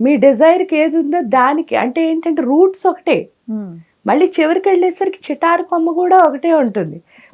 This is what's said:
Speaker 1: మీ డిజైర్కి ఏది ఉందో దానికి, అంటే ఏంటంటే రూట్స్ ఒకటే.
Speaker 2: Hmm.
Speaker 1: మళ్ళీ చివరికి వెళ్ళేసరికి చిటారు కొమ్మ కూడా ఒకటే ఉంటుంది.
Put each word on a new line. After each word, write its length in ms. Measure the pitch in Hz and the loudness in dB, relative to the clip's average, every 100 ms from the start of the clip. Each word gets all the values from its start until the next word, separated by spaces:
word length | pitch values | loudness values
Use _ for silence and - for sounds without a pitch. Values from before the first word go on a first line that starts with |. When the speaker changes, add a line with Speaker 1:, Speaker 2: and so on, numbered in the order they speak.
Speaker 1:
మీ 140 | 247 285 | 0 4
డిజైర్కి 600 | 269 226 311 359 370 311 | 4 4 4 4 0 0
ఏది 220 | 320 320 | 0 0
ఉందో 240 | 285 349 | -2 -2
దానికి, 540 | 247 254 254 302 311 226 | -2 0 2 0 -2 -4
అంటే 260 | 254 285 | -2 -2
ఏంటంటే 400 | 320 320 339 311 | -2 -2 -2 -2
రూట్స్ 460 | 247 294 381 381 381 | 0 2 2 0 -4
ఒకటే. 420 | - - 254 - _ - | -2 -2 -2 -4 _ -10
Speaker 2:
Hmm. 260 | 214 196 170 160 _ 208 | -10 -10 -16 -20 _ -2
Speaker 1:
మళ్ళీ 240 | 262 370 359 | 0 0 0
చివరికి 300 | 311 370 392 | 0 0 0
వెళ్ళేసరికి 500 | 359 370 339 392 - - | 0 0 -2 -6 -6 -10
చిటారు 320 | 285 330 349 | -4 0 -2
కొమ్మ 280 | 349 349 330 | -2 -2 -2
కూడా 260 | 330 359 370 | -2 2 4
ఒకటే 360 | 320 262 339 | 4 0 0
ఉంటుంది. 480 | 320 247 202 170 160 - _ _ | 0 0 -2 -6 -10 -20 _ _